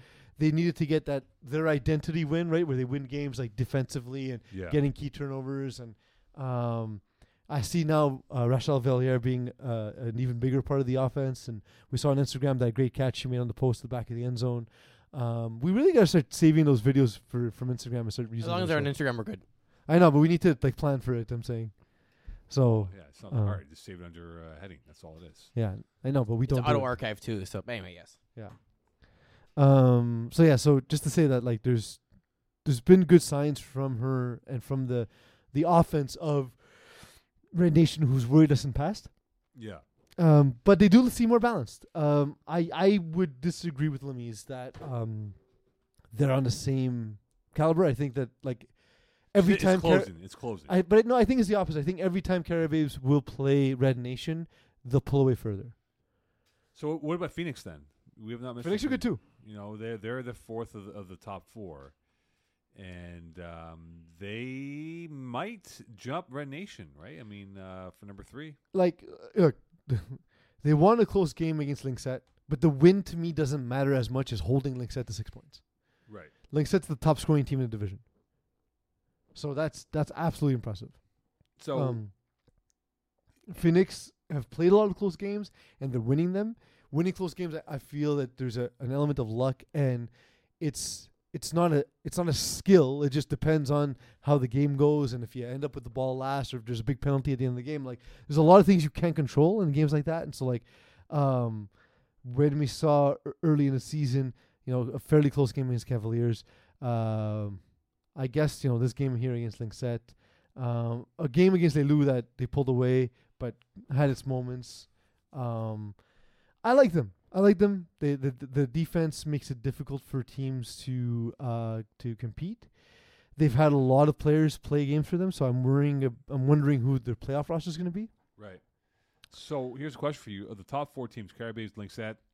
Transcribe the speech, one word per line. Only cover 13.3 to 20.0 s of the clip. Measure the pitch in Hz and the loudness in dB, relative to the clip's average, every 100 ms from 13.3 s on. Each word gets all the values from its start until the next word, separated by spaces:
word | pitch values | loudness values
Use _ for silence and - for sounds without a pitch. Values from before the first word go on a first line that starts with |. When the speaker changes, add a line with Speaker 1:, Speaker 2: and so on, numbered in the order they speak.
| 123 | -4
Speaker 1:
on | 120 | -4
the | |
post | - 127 120 | -2 -2 -2
at | 117 | -6
the | 123 | -8
back | 110 | -8
of | 117 | -6
the | |
end | 123 120 | -6 -2
zone. | 123 120 113 _ _ _ _ | -2 -4 -8 _ _ _ _
Um, | 143 120 117 113 117 | -6 -4 -4 -6 -4
we | 156 | -2
really | 202 339 | 2 4
gotta | 311 180 | 6 6
start | 170 - | 4 0
saving | - 160 156 151 | 4 6 6 6
those | 127 | 4
videos | 117 135 127 - _ | 4 4 2 0 _
for, | 120 120 | -6 -6
from | - 127 | -6 -6
Instagram | 123 120 120 | -6 -6 -6
and | 113 | -6
start | 117 113 | -6 -8
Speaker 3:
As | 113 | -6
Speaker 1:
using | 110 | -4
Speaker 3:
long | 175 | -2
Speaker 1:
them, | |
Speaker 3:
as | 175 | 0
they're | 156 | 0
on | 143 | 0
Speaker 1:
so. | 135 | -2
Speaker 3:
Instagram, | 139 120 | -4 -4
we're | |
good. | 107 98 _ _ _ _ - | -8 -12 _ _ _ _ 2
Speaker 1:
I | |
know, | 165 | 8